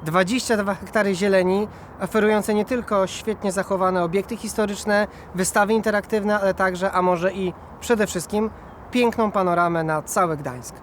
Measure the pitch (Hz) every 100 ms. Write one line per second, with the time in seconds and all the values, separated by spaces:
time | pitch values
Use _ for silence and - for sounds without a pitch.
0 | 156 170 185 247 - 220 202 190 196 220
1 | 202 185 202 196 180 190 208 - - -
2 | 190 220 214 214 202 208 214 254 208 208
3 | 190 - - 202 208 185 185 190 185 185
4 | 175 185 190 226 220 - 208 202 - 208
5 | 208 - - 175 185 220 202 220 208 208
6 | 196 220 202 208 196 185 190 180 190 185
7 | 180 180 180 190 185 - - - - 233
8 | 202 180 - 208 220 - - - - 247
9 | 240 220 220 202 185 175 175 170 160 156
10 | 147 - 180 151 139 127 117 -